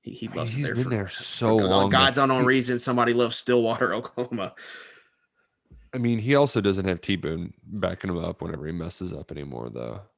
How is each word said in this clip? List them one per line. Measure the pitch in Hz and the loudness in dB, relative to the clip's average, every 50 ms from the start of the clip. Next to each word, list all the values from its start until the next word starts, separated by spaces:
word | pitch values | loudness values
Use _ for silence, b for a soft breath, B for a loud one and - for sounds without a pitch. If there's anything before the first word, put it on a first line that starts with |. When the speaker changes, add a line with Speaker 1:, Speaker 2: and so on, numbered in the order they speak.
Speaker 1:
he, | _ - | _ -14
he | - - - | -12 -10 -10
Speaker 2:
I | 110 | -8
mean, | 95 85 | -6 -6
Speaker 1:
loves | 80 117 | -4 -4
it | 113 | -4
Speaker 2:
he's | 135 147 | -4 -4
Speaker 1:
there | - - | -2 -2
Speaker 2:
been | 117 131 | -2 -2
Speaker 1:
for, | 131 | 0
Speaker 2:
there | 123 107 98 | -2 -2 -2
Speaker 1:
for | 95 - - | -4 -6 -8
Speaker 2:
so | - - - - 117 110 113 110 | -6 -6 -4 0 2 4 4 4
Speaker 1:
God-, | 101 92 | 4 4
Speaker 2:
long, | 92 98 98 98 | 4 4 4 4
Speaker 1:
God's | 104 131 135 135 123 | 4 4 4 4 4
Speaker 2:
though. | 143 135 | 4 2
Speaker 1:
unknown | 135 131 127 | 4 4 4
Speaker 2:
He | 123 | 4
Speaker 1:
reason, | 127 131 131 120 123 123 120 | 4 4 2 2 0 -2 -2
somebody | - 131 123 123 120 120 | 0 0 2 2 4 4
loves | 117 120 123 113 117 | 4 4 2 2 0
Stillwater, | - - - 123 123 117 113 113 113 127 98 92 | -4 0 2 4 4 4 2 0 0 0 0 0
<laughs> | |
Oklahoma. | 110 117 - _ - 123 - 123 110 95 92 - B B B B B B B B B B B B B B B _ _ _ _ _ _ _ _ - - - _ - | -4 -6 -8 _ -8 -6 -6 -6 -6 -6 -8 -8 B B B B B B B B B B B B B B B _ _ _ _ _ _ _ _ -20 -20 -20 _ -6
Speaker 2:
I | 127 | -2
mean, | 120 120 117 110 | 0 2 2 0
he | 107 123 143 | 2 4 6
also | 139 143 139 - 117 | 6 6 4 4 2
doesn't | 98 101 95 98 92 | 2 2 2 2 0
have | 95 90 85 | 0 -2 -2
T-Boone | - - 98 85 - 73 80 82 87 - - _ _ | 0 -2 -2 -2 -2 -4 -4 -4 -6 -10 -12 _ _
backing | - 95 104 92 90 87 - - 98 | -12 -6 -4 -2 -4 -4 -4 -6 -4
him | 87 85 | -4 -2
up | 82 85 82 _ | -4 -6 -6 _
whenever | - 85 80 76 - | -8 -8 -8 -8 -8
he | 78 | -8
messes | 85 85 80 87 - - 92 90 | -8 -8 -8 -8 -8 -8 -8 -8
up | 80 71 - - | -10 -10 -12 -12
anymore, | - 73 71 71 64 60 58 60 | -12 -12 -10 -10 -10 -10 -10 -10
though. | 55 58 58 58 58 98 98 _ _ | -10 -10 -10 -10 -10 -12 -16 _ _